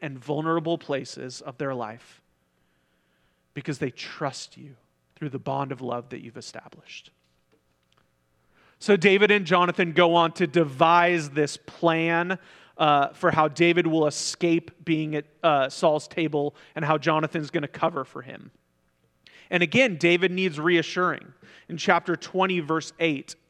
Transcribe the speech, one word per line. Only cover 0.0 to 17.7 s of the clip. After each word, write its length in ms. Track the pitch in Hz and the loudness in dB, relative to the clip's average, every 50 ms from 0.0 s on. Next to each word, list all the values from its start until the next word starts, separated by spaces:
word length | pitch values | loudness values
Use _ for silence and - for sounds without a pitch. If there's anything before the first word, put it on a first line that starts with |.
and 160 | 170 147 135 | -14 -12 -12
vulnerable 600 | 127 120 139 147 151 156 160 165 170 156 165 170 | -12 -8 -6 -4 -4 -2 -2 -2 -2 -2 -2 -4
places 640 | 165 - - 143 131 - - - 131 127 127 123 - | -4 -4 -6 -6 -6 -6 -10 -12 -14 -14 -14 -14 -14
of 160 | - 143 120 | -16 -16 -10
their 180 | - 147 135 131 | -8 -8 -6 -6
life 460 | 123 117 107 113 123 - _ _ _ _ _ _ _ _ _ _ _ _ _ _ _ _ _ _ _ _ _ _ _ _ _ _ _ _ _ _ | -6 -8 -10 -12 -16 -20 _ _ _ _ _ _ _ _ _ _ _ _ _ _ _ _ _ _ _ _ _ _ _ _ _ _ _ _ _ _
because 260 | 147 - 165 139 - | -10 -8 -8 -6 -6
they 120 | 151 127 | -6 -8
trust 640 | - - - - - - 156 135 - - - - - | -8 -10 -16 -16 -10 -8 -8 -8 -8 -10 -14 -16 -18
you 220 | 123 135 139 131 _ _ _ _ _ _ _ _ | -20 -20 -20 -20 _ _ _ _ _ _ _ _
through 120 | _ 156 | _ -10
the 100 | 143 127 | -10 -10
bond 360 | 131 113 139 135 139 139 131 135 | -8 -6 -6 -4 -4 -6 -6 -8
of 80 | 120 | -8
love 260 | 131 123 120 120 123 127 | -6 -6 -6 -8 -8 -12
that 120 | 127 - | -16 -16
you've 160 | - 117 113 | -16 -16 -18
established. 760 | - - - - - - 123 - 160 _ - - - - - _ _ _ _ _ _ _ _ _ _ _ _ _ _ _ _ _ _ _ _ _ _ _ _ _ _ _ _ _ _ _ _ _ _ | -16 -18 -16 -16 -18 -18 -20 -20 -20 _ -20 -20 -20 -20 -20 _ _ _ _ _ _ _ _ _ _ _ _ _ _ _ _ _ _ _ _ _ _ _ _ _ _ _ _ _ _ _ _ _ _
So 160 | - - 202 | 2 2 4
David 340 | 180 156 202 190 196 208 202 | 6 6 6 6 6 6 4
and 160 | 208 208 185 | 4 2 2
Jonathan 460 | 156 185 175 180 175 170 - 180 170 | 2 2 2 4 2 0 0 -2 0
go 240 | 151 180 175 170 170 | 4 4 4 6 6
on 160 | 170 165 165 - | 4 2 2 0
to 120 | - 180 | -2 -2
devise 840 | 151 131 175 160 143 135 131 170 165 170 175 175 175 175 170 147 143 | 0 2 2 0 0 2 2 4 6 6 6 4 4 2 0 -2 -2
this 260 | 139 151 147 139 - | -2 -2 -2 -2 -4
plan, 840 | - _ - - - 170 165 160 165 165 165 170 170 175 175 190 - - - - - - _ _ | -10 _ -20 -8 0 0 2 2 2 0 0 -2 -2 -2 -4 -6 -8 -10 -18 -20 -20 -20 _ _
uh, 320 | - 160 147 147 143 139 139 | -2 2 2 4 2 2 -2
for 220 | - - 185 170 | -4 0 0 2
how 180 | 147 165 156 156 | 4 4 2 0
David 380 | 143 - 170 170 165 175 165 | 2 2 2 4 4 2 2
will 200 | 165 160 160 151 | 2 2 2 2
escape 640 | 147 - - - - - - 175 170 165 165 160 - - _ 151 | 0 0 -4 -8 -8 -4 -2 0 0 2 0 -2 -6 -16 _ -4
being 300 | 170 160 156 156 151 151 | -4 -2 -2 -2 -4 -6
at, 100 | 147 147 - _ _ - | -8 -8 -10 _ _ 0
uh, 240 | 165 147 139 135 | 2 2 2 0
Saul's 400 | 135 - - 180 160 151 147 - | -2 -2 0 2 2 2 2 -2
table 480 | - - 180 160 151 151 147 143 147 - - - - _ | -6 -4 -4 -4 -2 -2 -2 -4 -4 -6 -10 -20 -14 _
and 100 | 156 160 | -4 0
how 120 | 147 156 | 0 0
Jonathan's 540 | 151 131 165 156 156 156 151 - 165 147 143 | 2 2 0 2 2 0 -2 -4 -6 -6 -4
gonna 160 | - 156 143 | -4 -6 -6
cover 380 | 143 | -6